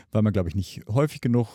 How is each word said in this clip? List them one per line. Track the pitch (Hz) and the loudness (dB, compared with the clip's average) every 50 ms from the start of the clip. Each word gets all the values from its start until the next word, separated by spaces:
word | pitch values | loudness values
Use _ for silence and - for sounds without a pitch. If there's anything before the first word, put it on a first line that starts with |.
| - _ | -10 _
weil | - 110 | 0 2
man, | 107 107 | 2 2
glaub | 101 98 87 | 2 0 0
ich, | 87 92 | 0 -2
nicht | 98 87 - - - - - | -4 -4 -6 -10 -14 -8 -2
häufig | 107 139 156 151 - - | 0 0 0 0 -2 -2
genug | - 123 120 120 117 - | 0 0 2 2 0 -2